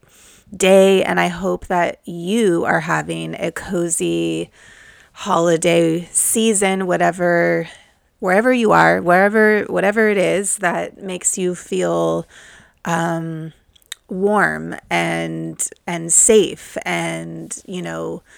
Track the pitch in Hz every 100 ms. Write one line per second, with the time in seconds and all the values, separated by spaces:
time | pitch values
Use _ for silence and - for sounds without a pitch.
0 | _ _ - - - 190 185 190 190 190
1 | - 165 175 175 190 180 - 180 170 -
2 | - 170 170 226 214 170 - 170 160 156
3 | 156 165 160 - 170 - - 180 170 160
4 | 175 170 165 160 170 _ - - - -
5 | _ - 208 175 170 165 170 170 165 165
6 | 175 - - 233 226 196 196 190 185 175
7 | 175 180 175 170 170 170 165 - _ _
8 | _ - 190 190 247 254 214 170 165 175
9 | 175 175 202 220 214 214 - 180 190 214
10 | 214 202 170 170 196 - 180 170 175 -
11 | 196 180 - - 180 180 - 185 175 170
12 | 165 165 - - - - _ _ - 170
13 | 170 165 165 160 160 - _ _ - -
14 | - 185 202 208 165 156 165 - - 175
15 | 170 165 165 160 165 160 - - - 170
16 | 165 - - 220 175 - - - 180 170
17 | 165 165 165 165 165 - - 180 170 165
18 | 165 175 _